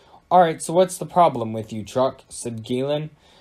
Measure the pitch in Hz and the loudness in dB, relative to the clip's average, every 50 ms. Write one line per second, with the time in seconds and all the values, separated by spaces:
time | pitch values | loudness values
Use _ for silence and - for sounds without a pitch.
0 | _ _ _ _ _ - 170 180 175 160 151 127 - - 165 180 185 180 - - | _ _ _ _ _ 2 4 6 6 4 2 -4 -6 0 2 2 2 2 0 -10
1 | 165 156 - 180 170 156 131 120 117 110 110 113 104 - 113 107 101 - - 127 | -10 -2 2 4 4 4 2 0 -6 -6 -6 -8 -8 -8 -10 -10 -10 -4 -2 0
2 | 131 131 - - - _ - - - 120 117 110 110 120 123 127 135 143 147 151 | 0 0 -2 -6 -18 _ -16 -12 -10 -10 -10 -10 -8 -6 -4 -4 -2 -2 -4 -4
3 | 156 151 _ _ _ _ _ _ | -6 -8 _ _ _ _ _ _